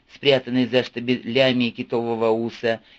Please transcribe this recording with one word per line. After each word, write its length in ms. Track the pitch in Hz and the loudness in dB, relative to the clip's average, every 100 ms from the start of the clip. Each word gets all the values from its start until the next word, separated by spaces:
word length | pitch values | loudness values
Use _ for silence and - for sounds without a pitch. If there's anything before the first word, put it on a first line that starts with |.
| _ | _
спрятанные 540 | - 139 131 123 127 117 | -2 2 2 2 -2 2
за 160 | 127 | 0
штабелями 840 | 120 120 120 123 113 123 131 123 117 | 0 -4 -4 -4 -2 2 2 2 0
китового 600 | - 123 120 117 113 113 | -4 -6 -4 -2 0 0
уса 500 | 113 117 - 117 113 _ | 0 -2 -4 -4 -4 _